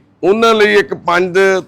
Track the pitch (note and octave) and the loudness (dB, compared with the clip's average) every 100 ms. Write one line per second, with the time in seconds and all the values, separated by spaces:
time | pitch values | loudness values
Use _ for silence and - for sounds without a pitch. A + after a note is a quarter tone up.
0 | _ _ E3+ A3 A#3 A3 G#3 G#3 G3+ F#3+ | _ _ -2 0 2 2 2 2 -2 -6
1 | - F3 F#3 F3+ G3 F#3+ | -4 -2 -2 0 0 0